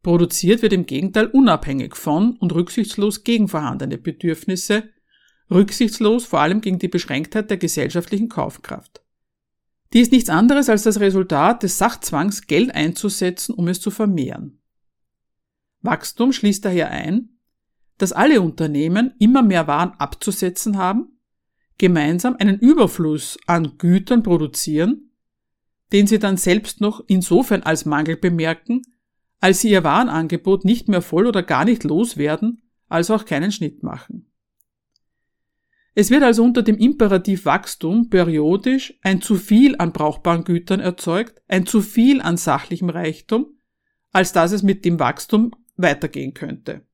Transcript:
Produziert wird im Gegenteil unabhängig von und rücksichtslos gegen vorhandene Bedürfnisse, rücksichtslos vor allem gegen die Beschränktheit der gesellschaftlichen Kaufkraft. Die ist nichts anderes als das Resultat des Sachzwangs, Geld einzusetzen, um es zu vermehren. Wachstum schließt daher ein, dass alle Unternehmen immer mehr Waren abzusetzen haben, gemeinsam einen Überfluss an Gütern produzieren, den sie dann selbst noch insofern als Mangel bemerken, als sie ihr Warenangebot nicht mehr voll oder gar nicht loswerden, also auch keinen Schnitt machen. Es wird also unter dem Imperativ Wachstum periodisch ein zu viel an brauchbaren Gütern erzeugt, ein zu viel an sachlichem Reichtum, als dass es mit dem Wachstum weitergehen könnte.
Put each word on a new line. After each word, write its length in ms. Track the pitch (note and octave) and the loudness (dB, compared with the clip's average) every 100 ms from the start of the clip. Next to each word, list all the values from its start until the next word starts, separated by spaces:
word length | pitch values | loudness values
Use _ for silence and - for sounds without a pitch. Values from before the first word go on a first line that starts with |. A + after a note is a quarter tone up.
Produziert 600 | F3+ E3+ F3 - F3 A#3+ | 2 2 2 0 2 2
wird 120 | G#3+ | 2
im 120 | F3 | 0
Gegenteil 420 | C3 C3+ F#3+ G#3+ A3+ | -2 -4 -2 -2 2
unabhängig 680 | C4+ B3 D#3+ D3+ C#3 - | 4 4 2 -2 -6 -8
von 400 | - - D#3 A3+ | -8 -4 0 0
und 180 | A#3 F3+ | 0 -2
rücksichtslos 720 | F3 F3 - G#3 - G#3 G#3 | -2 -4 -4 -6 -2 -2 -2
gegen 240 | - A#3 G3 | -2 0 0
vorhandene 500 | D#3+ C#3 C3 C3+ - | -2 -6 -6 -8 -6
Bedürfnisse, 920 | E3 D#3 E3+ D#3+ - F#3 - G#3 G#3+ _ _ _ _ _ _ | -10 -6 -4 -4 -6 -6 -2 -4 -4 _ _ _ _ _ _
rücksichtslos 760 | F3+ G3+ - A3+ - G#3+ A#3+ | 2 2 2 -2 2 0 0
vor 160 | A#3+ D3+ | 0 0
allem 180 | D3+ G#3 | 0 0
gegen 200 | G#3+ F#3 | -2 -4
die 100 | F3+ | -2
Beschränktheit 600 | F3 - C3+ D#3+ G#3+ G#3+ | -4 -4 -6 -4 -6 -4
der 60 | |
gesellschaftlichen 720 | G3 E3+ - D3 F3 F3 G3+ A#3 | -4 -4 -4 -4 -4 -4 -4 -4
Kaufkraft. 800 | - - - - - _ - _ _ _ _ _ _ _ _ _ | -6 -8 -10 -16 -16 _ -20 _ _ _ _ _ _ _ _ _
Die 80 | A#3 | 2
ist 100 | A#3+ | 6
nichts 180 | B3+ - | 4 4
anderes 380 | E3 A#3 C#4+ B3+ | 4 4 4 2
als 160 | G#3+ | 2
das 160 | A3 G3+ | 2 2
Resultat 640 | G3 F#3+ F#3 D3 F3 A#3+ | 2 0 0 2 2 0
des 140 | G3 - | -4 0
Sachzwangs, 680 | A3+ - - D3+ F#3 G3+ | -2 -2 -6 -4 -4 -6
Geld 300 | - D3+ B3 | -2 0 0
einzusetzen, 800 | D3+ D#3 E3+ G3+ G3 F3+ F3+ - | -2 -4 -2 -6 -2 -4 -4 -10
um 140 | A3 E3+ | -4 -4
es 100 | F3+ | -2
zu 100 | G#3 | -6
vermehren. 680 | G3+ G#3 F3 C3+ - C#3+ _ _ _ _ _ _ _ _ _ _ _ _ _ | -2 -2 -2 -4 -8 -16 _ _ _ _ _ _ _ _ _ _ _ _ _
Wachstum 540 | - - - - B3 | -6 -6 -8 -2 -2
schließt 320 | C4 G#3 G3 | 2 0 0
daher 260 | G3 F3+ D#3 | -2 -2 -2
ein, 460 | - - G3+ A#3 _ _ _ _ _ _ _ | -6 -4 -4 -4 _ _ _ _ _ _ _
dass 140 | F#3 | -4
alle 300 | - C4 C4 | 2 4 4
Unternehmen 720 | E3+ D3 D#3+ C#3+ D#3 F#3+ B3+ _ | 2 -4 -4 -2 0 0 -2 _
immer 260 | A3 C4+ | 4 6
mehr 220 | A3+ F3+ D3+ | 4 2 0
Waren 240 | D3 F3+ | -2 -2
abzusetzen 840 | - C#3+ - - G3 F3+ F3 A3 G3+ | -6 -10 -6 -8 -4 -4 -4 -4 -2
haben, 420 | F#3 A3 E4+ _ _ _ _ _ _ - | -2 -2 -4 _ _ _ _ _ _ 0
gemeinsam 580 | F#3 E3+ D3+ F3 B3 | 2 2 0 0 -2
einen 240 | B3 G3+ G3 | 0 0 4
Überfluss 800 | A#3+ D#4+ G3+ - D#3 D3+ - - - | 4 6 4 2 -4 -4 -8 -12 -2
an 300 | E3+ D3+ - | -2 -2 -2
Gütern 460 | F3 F#3+ G3 A#3+ | 2 2 2 0
produzieren, 840 | G#3 E3+ D3+ - - D3+ F#3 D4+ _ _ _ _ _ _ _ _ _ | 2 0 0 -6 -4 0 0 -2 _ _ _ _ _ _ _ _ _
den 140 | G3+ G3+ | 2 4
sie 120 | A3 | 2
dann 180 | G#3 F#3 | 2 0
selbst 440 | F#3 G#3 G#3+ - | 0 0 -2 -4
noch 220 | G#3 G#3+ - | -4 -4 0
insofern 540 | F#3+ F3+ F3 C4 G3+ | 0 4 2 2 -2
als 240 | - D#3+ | 0 -4
Mangel 320 | D3+ D3+ D#3 E3 | -2 -2 -2 -2
bemerken, 640 | F#3 E3+ D#3+ D#3+ - B3 - _ _ _ _ _ | -2 0 -2 -4 -4 -6 -6 _ _ _ _ _
als 220 | F#3 F#3+ | 0 2
sie 80 | A3 | 2
ihr 140 | G3 | 2
Warenangebot 840 | E3 E3 B3 D#3+ D#3+ E3 F#3+ G3 | 2 0 0 -2 -4 -4 -2 0
nicht 240 | F#3+ A#3 - | 2 0 0
mehr 140 | F3+ | -2
voll 240 | - D#3+ A#3+ | 0 0 0
oder 160 | G#3 | 0
gar 200 | - C3+ | -2 0
nicht 200 | F#3 A#3 | 2 0
loswerden, 800 | D3 D#3 A#3 - D3 D#3 A3 A#3 _ _ _ | 0 -2 -2 -2 -4 -2 -4 -6 _ _ _
also 240 | E3 E3+ | -2 0
auch 120 | G#3+ | -2
keinen 260 | A3 D3 F#3 | -2 -4 -2
Schnitt 320 | G3+ D#3 - | -4 -8 -8
machen. 460 | - - - - _ _ _ _ _ _ _ _ _ _ _ _ _ _ _ _ _ | -12 -12 -16 -20 _ _ _ _ _ _ _ _ _ _ _ _ _ _ _ _ _
Es 140 | - G#3 | 0 4
wird 140 | C4+ | 4
also 200 | C4 A3+ | 4 4
unter 200 | A#3+ A#3+ | 2 2
dem 140 | A3 G#3+ | 0 2
Imperativ 680 | A#3+ D4 G#3+ F#3+ F#3+ F#3 | 2 2 2 2 0 -2
Wachstum 640 | D3+ E3+ - - D#3+ G#3+ A#3 | 0 -2 -4 -8 -2 -2 2
periodisch 880 | F#3 E3+ D#3 D3+ G3 B3 C4+ - - | 2 2 0 0 0 0 -2 -4 -6
ein 180 | F#3+ F#3+ | -2 -2
zu 140 | - | 0
viel 400 | G3 - G#3+ C#4 - | -2 2 6 6 4
an 160 | E3+ | -4
brauchbaren 500 | - D3+ - F3 E3+ | -2 -2 -2 -2 -2
Gütern 360 | E3+ E3+ F3 G3 | 0 -4 -2 -2
erzeugt, 640 | F3+ F3+ F3 F3 A#3 _ _ | -2 -6 -4 -4 -4 _ _
ein 200 | F#3 F3+ | -2 2
zu 140 | A3 | 0
viel 380 | G3+ - B3 C#4 | 0 2 4 2
an 180 | E3+ F3 | 0 -4
sachlichem 520 | - C#3 - F3 F3+ | -2 -4 -4 -6 -6
Reichtum, 720 | E3 E3+ D#3 - A3 D4 _ _ _ _ _ _ | -4 -6 -8 -4 -4 -4 _ _ _ _ _ _
als 220 | F#3 F3+ | -2 0
dass 180 | F3+ E3+ | 0 0
es 120 | G#3 | 0
mit 220 | G3 F#3+ | 0 0
dem 140 | F3 E3+ | -2 0
Wachstum 520 | C3+ - - A3 A#3 - _ | -2 -4 -2 0 0 -4 _
weitergehen 580 | - F3 C#3+ D3+ C#3 C3+ | -2 -2 0 -6 -8 -10
könnte. 480 | C#3 C#3+ C#3+ - - _ | -10 -12 -12 -14 -16 _